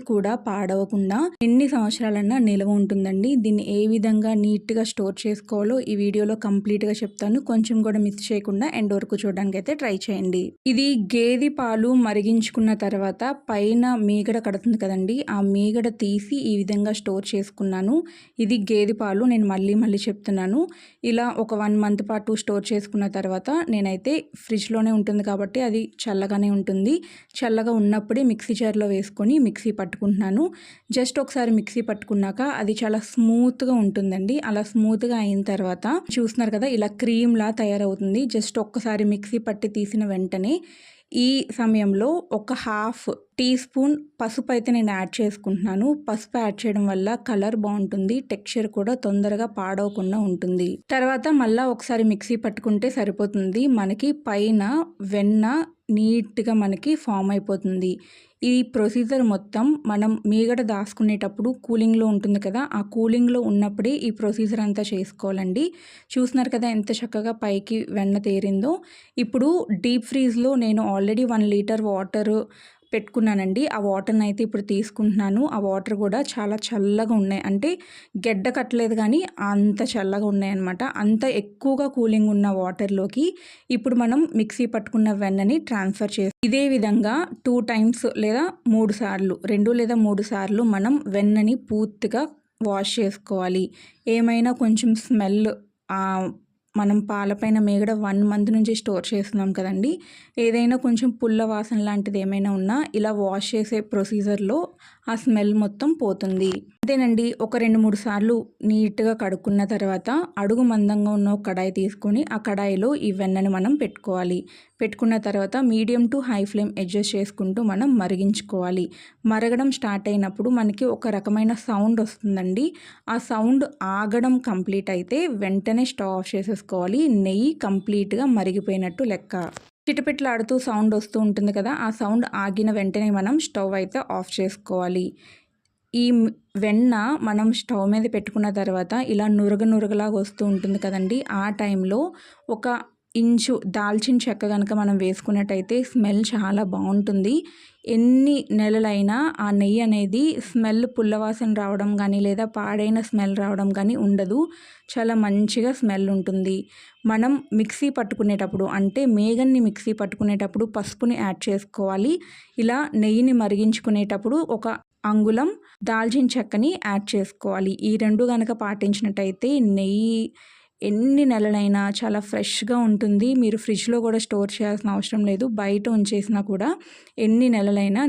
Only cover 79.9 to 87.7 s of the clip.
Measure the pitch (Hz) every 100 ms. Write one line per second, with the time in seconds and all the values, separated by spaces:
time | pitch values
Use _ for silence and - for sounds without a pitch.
79.9 | 226 190 202 208 202 196 196 185 180 262
80.9 | - 208 220 262 208 202 - 269 269 277
81.9 | 269 226 220 214 202 202 190 185 180 196
82.9 | 196 190 247 339 370 - - - 247 254
83.9 | 240 233 269 320 220 214 - 240 226 214
84.9 | 226 214 202 196 196 196 320 311 214 190
85.9 | 196 208 202 196 - 240 269 277 262 208
86.9 | 202 214 269 359 226 254 247 233